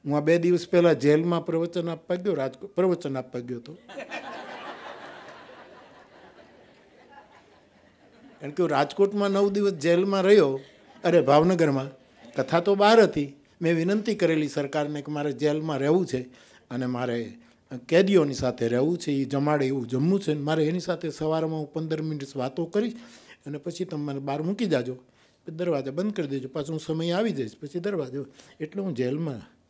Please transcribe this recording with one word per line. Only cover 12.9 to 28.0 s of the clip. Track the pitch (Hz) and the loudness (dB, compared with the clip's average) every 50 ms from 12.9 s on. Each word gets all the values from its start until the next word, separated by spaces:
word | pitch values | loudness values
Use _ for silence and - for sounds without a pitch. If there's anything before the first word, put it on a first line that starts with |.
| 226 226 208 | 8 8 8
હતી. | 180 - 151 143 139 139 - _ _ _ _ | 6 4 -2 -4 -4 -8 -20 _ _ _ _
મેં | 170 165 170 | 0 2 2
વિનંતી | 160 165 180 202 220 208 233 208 | 2 2 0 0 0 0 -2 0
કરેલી | 208 175 160 160 156 151 | 2 2 2 2 2 0
સરકારને | 139 - 151 143 139 143 151 147 147 151 147 | -2 -2 -4 -4 -2 -2 -2 -2 -2 -6 -8
કે | 139 151 | -8 -6
મારે | 151 147 147 151 | -6 -4 -4 -4
જેલમાં | 135 117 151 151 147 156 156 160 147 | -2 0 0 0 0 0 -2 -4 -2
રહેવું | 131 139 143 160 190 180 | 0 2 4 4 4 2
છે | - - 127 123 127 - - - - - - _ _ | 0 -2 -6 -6 -8 -16 -20 -20 -20 -20 -20 _ _
અને | 123 123 127 | -6 -6 -4
મારે | 123 123 120 127 120 117 120 113 101 - - - _ _ _ _ _ 135 123 - - | -4 -4 -4 -2 -2 -2 -4 -6 -8 -12 -18 -20 _ _ _ _ _ -16 -16 -2 2
કેદીઓની | 165 180 196 190 202 180 151 143 131 | 4 4 4 6 4 4 4 4 -2
સાથે | 113 127 127 120 - 117 | -2 -2 -4 -2 0 -2
રહેવું | 117 120 120 139 160 175 | 0 2 2 2 0 0
છે, | 170 - 151 | -2 -2 -2
એ | 143 135 135 | -2 -2 -2
જમાડે | 117 139 139 143 151 151 147 139 | -2 -2 0 2 2 2 2 0
એવું | 131 139 135 120 | 0 -2 -4 -4
જમવું | 113 127 127 147 170 196 196 | -2 -2 0 2 2 2 0
છે, | 196 - | 0 -2
અને | 151 147 | -2 -2
મારે | 139 147 156 160 151 | 0 -2 0 2 2
એની | 156 170 180 | 0 0 -2
સાથે | 165 185 175 160 - 156 | -4 -4 -6 -4 -4 -8
સવારમાં | 143 - 156 156 160 160 160 160 160 156 | -6 -4 -2 0 0 0 0 -2 -4 -4
હું | 151 151 - | -6 -6 -6
પંદર | 160 160 160 160 156 | -8 -4 -4 -4 -4
મિનિટ | 156 156 156 143 139 139 - | -4 -6 -6 -6 -8 -8 -6
વાતો | 139 127 131 - - 165 | -4 -6 -4 -4 -6 -6
કરીશ | 165 - 208 233 233 233 - - - - - - - - _ _ | -2 -2 -2 -2 -2 -6 -10 -18 -20 -20 -20 -20 -20 -20 _ _
અને | 143 147 | -12 -12
પછી | 143 - 175 170 - 190 | -10 -10 -10 -8 -8 -8
તમે | 180 165 147 147 | -6 -6 -6 -6
મને | 147 139 139 | -6 -6 -6
બહાર | 135 139 139 147 | -6 -6 -4 -4
મૂકી | 156 175 208 196 240 | -4 -4 -2 -2 0
જાજો, | 185 151 127 120 127 127 - - _ _ _ _ _ _ _ _ | 0 0 0 0 -4 -8 -12 -16 _ _ _ _ _ _ _ _
દરવાજા | - 160 160 180 175 156 135 131 135 | -14 -8 -4 -2 -2 0 -2 -2 -4
બંધ | 139 160 190 214 208 | -6 -4 -4 -4 -2
કરી | 196 160 | -4 -4
દેજો, | 139 139 135 127 135 | -4 -4 -6 -6 -6
પાછું | - 156 143 151 | -6 -6 -6 -4
હું | 160 156 | -6 -6
સમય | - - 156 160 165 170 | -4 -4 -4 -2 -2 0
આવી | 170 190 226 226 | 0 0 0 0
જઈશ, | 165 139 123 107 - | -2 -4 -6 -6 -8
પછી | _ - 139 - 175 | _ -16 -10 -10 -6
દરવાજો. | 170 208 202 175 | -6 -4 -4 -4